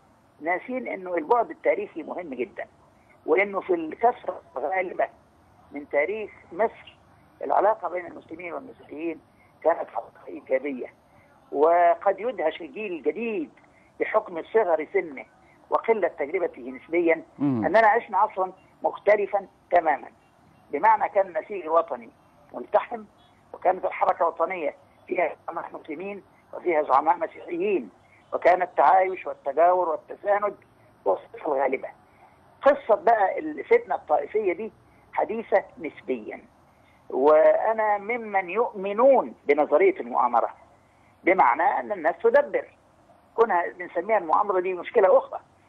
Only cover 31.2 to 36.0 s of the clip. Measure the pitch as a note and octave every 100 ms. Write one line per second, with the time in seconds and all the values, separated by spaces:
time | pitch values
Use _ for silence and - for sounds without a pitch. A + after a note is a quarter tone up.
31.2 | - - E3 C3+ C3+ - - - _ _
32.2 | - _ _ - C#4 C#4+ - - A3+ A3+
33.2 | F#3+ - D#3 D3+ - A#3+ - E3+ - D3+
34.2 | - G#3 F#3+ E3+ G#3+ - _ _ _ -
35.2 | D4 A3+ - G3+ - - D#3 -